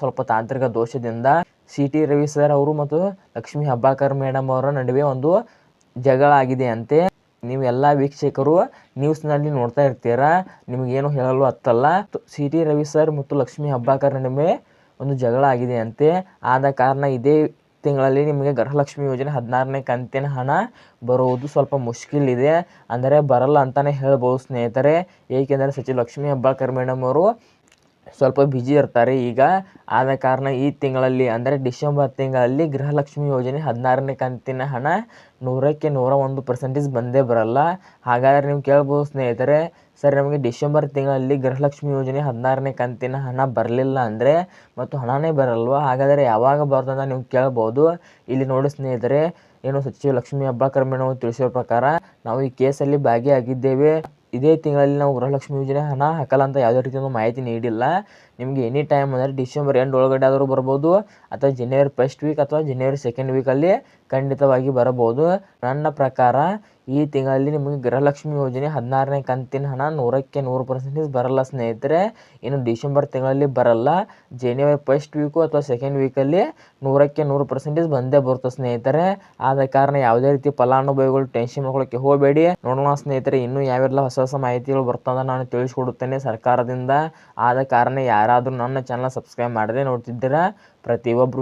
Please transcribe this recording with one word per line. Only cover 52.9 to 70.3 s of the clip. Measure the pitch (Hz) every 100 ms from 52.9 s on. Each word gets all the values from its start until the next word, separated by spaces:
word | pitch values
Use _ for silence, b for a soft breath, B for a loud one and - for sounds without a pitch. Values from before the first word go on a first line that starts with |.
| 143 131
ಭಾಗಿಯಾಗಿದ್ದೇವೆ. | 117 127 135 120 127 135 131 151 156 156 _ _ 123
ಇದೇ | 143 160
ತಿಂಗಳಲ್ಲಿ | 156 143 143 143
ನಾವು | 143 131
ಗೃಹಲಕ್ಷ್ಮಿ | 127 139 - 143
ಯೋಜನೆ | 135 139 151
ಹಣ | 135 143 160
ಹಾಕಲ್ಲ | 127 135 139
ಅಂತ | 139
ಯಾವುದೇ | 120 127 127
ರೀತಿಯ | 135
ಒಂದು | 135 123
ಮಾಹಿತಿ | 110 123 127
ನೀಡಿಲ್ಲ. | 117 120 110 127 180 208 b b -
ನಿಮಗೆ | 127 139 117
ಎನಿ | 135 147
ಟೈಮ್ | 143 139 131
ಅಂದರೆ | 135 135
ಡಿಸೆಂಬರ್ | 127 147 143 127
ಎಂಡ್ | 135 131
ಒಳಗಡೆ | 131 135 135
ಆದರೂ | 135 135
ಬರ್ಬೋದು, | 131 131 139 156 190 208 b b
ಅಥವಾ | 107 139 131
ಜನವರಿ | 123 135 143 -
ಫಸ್ಟ್ | 131 - 151
ವೀಕ್ | 151 139
ಅಥವಾ | 151 156
ಜನವರಿ | 127 131 139 123
ಸೆಕೆಂಡ್ | 120 131 131
ವೀಕಲ್ಲಿ | 131 131 165 220 - b -
ಖಂಡಿತವಾಗಿ | 131 139 135 139 131 131 127
ಬರಬಹುದು. | 120 127 117 120 160 196 196 b 123
ನನ್ನ | 139 151 147
ಪ್ರಕಾರ | 135 131 123 127 160 214 b b - 135
ಈ | 147
ತಿಂಗಳಲ್ಲಿ | 143 135 135 139 151
ನಿಮಗೆ | 139 143
ಗೃಹಲಕ್ಷ್ಮಿ | 123 120 143 143 151 147
ಯೋಜನೆ | 135 127 143 151
ಹದಿನಾರನೇ | 120 135 135 139 135
ಕಂತಿನ | 131 123 135 139
ಹಣ | 131 143 156
ನೂರಕ್ಕೆ | 120 131 135